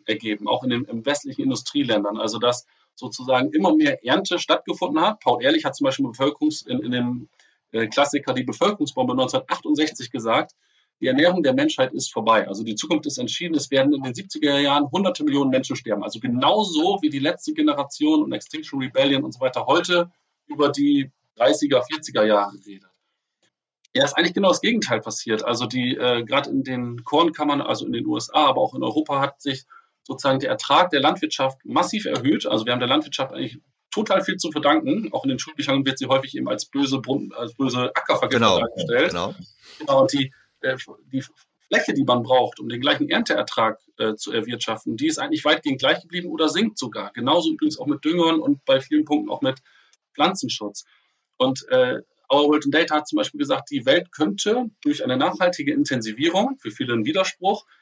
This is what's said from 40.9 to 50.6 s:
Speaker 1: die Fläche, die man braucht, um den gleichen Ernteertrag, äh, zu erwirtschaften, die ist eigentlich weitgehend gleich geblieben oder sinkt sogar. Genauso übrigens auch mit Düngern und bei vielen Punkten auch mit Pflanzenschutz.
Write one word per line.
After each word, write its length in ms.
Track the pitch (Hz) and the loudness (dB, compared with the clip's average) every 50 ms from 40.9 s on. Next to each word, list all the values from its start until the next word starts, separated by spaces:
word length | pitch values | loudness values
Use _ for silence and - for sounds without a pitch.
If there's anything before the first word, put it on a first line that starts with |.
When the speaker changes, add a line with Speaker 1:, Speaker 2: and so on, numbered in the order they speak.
| - - _ 131 | -18 -20 _ -8
Speaker 1:
die 120 | 131 131 127 - _ _ _ _ _ _ _ | -6 -6 -6 -8 _ _ _ _ _ _ _
Fläche, 260 | - - - - - 156 | 0 0 0 2 2 0
die 100 | 139 131 | 0 2
man 200 | 123 123 120 113 | 2 2 2 4
braucht, 360 | 127 127 127 120 - - - | 4 4 4 4 2 -4 -8
um 100 | 104 113 | -10 -8
den 120 | 117 120 | -6 -2
gleichen 280 | 131 147 147 139 143 135 | 0 0 2 2 0 0
Ernteertrag, 720 | - 120 117 - 151 131 123 - - 123 113 110 - - _ _ _ | 0 0 0 0 0 -2 -2 -2 0 0 0 0 -2 -4 _ _ _
äh, 180 | - 113 110 107 | -2 -2 -2 -2
zu 160 | - - - | -4 -6 -4
erwirtschaften, 640 | 120 113 107 120 120 117 - 117 113 - - 123 117 | -4 -4 -4 -4 -6 -6 -4 -6 -6 -6 -6 -8 -4
die 120 | 113 143 | -2 -2
ist 120 | 160 - - | -2 0 -2
eigentlich 260 | 131 151 156 - - | -2 -4 -2 0 2
weitgehend 340 | 147 160 160 - 151 135 135 | 2 2 2 0 -4 -4 0
gleich 220 | 135 139 170 175 | 2 0 0 0
geblieben 280 | - - 175 180 180 175 | -2 -8 -8 -8 -6 -6
oder 200 | 151 156 160 151 | -2 0 0 0
sinkt 280 | - 185 226 214 - | 2 2 0 0 -2
sogar. 340 | - 135 117 110 107 98 101 - | -6 -10 -8 -8 -8 -10 -10 -8
Genauso 380 | 120 117 135 156 175 160 160 | -4 0 2 2 2 2 0
übrigens 260 | - - 156 151 - - | -2 0 -2 -2 -2 -2
auch 80 | 127 | -4
mit 180 | 143 147 139 - | -4 -4 -2 -2
Düngern 340 | 151 170 175 165 165 165 156 | 0 2 2 2 2 2 2
und 240 | - 143 143 139 - | 2 0 0 0 2
bei 140 | - 135 135 | 2 2 2
vielen 260 | 135 - 151 151 151 | 2 0 0 0 2
Punkten 240 | 147 147 147 - - | 2 0 -2 0 -4
auch 120 | - - | -6 -2
mit 180 | 139 131 131 - _ _ _ _ _ _ _ _ _ _ - | -2 -4 -4 -4 _ _ _ _ _ _ _ _ _ _ -2
Pflanzenschutz. 720 | 143 151 180 196 - - 117 - - | 0 0 0 0 -2 -6 -6 -6 -6